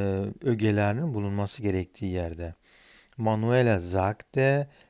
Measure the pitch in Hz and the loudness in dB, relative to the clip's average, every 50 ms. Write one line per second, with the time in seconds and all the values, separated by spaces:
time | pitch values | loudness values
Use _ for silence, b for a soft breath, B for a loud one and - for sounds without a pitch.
0 | 101 98 95 95 101 101 - - - 127 117 104 110 107 104 104 104 104 107 131 | 0 0 0 -2 -4 -6 -8 -4 -2 -2 0 2 2 2 2 4 2 2 0 0
1 | 170 156 117 104 101 98 101 101 101 95 - - 107 101 92 92 87 - - - | -2 -4 -4 -2 -2 -2 -2 -2 -4 -4 -6 -4 -2 0 0 0 -2 -4 -8 -8
2 | 101 92 90 90 85 82 82 82 85 82 82 b b b b b b b b b | -6 -4 -2 -2 -4 -4 -6 -8 -10 -10 -10 b b b b b b b b b
3 | b b b - 110 110 110 107 110 117 123 127 123 120 104 87 85 87 92 95 | b b b -4 0 0 0 2 2 2 4 4 4 4 2 2 0 0 0 0
4 | 92 101 110 - - _ - 135 135 135 139 143 143 139 b b b | 2 0 -2 -4 -12 _ -2 0 2 2 2 0 -2 -4 b b b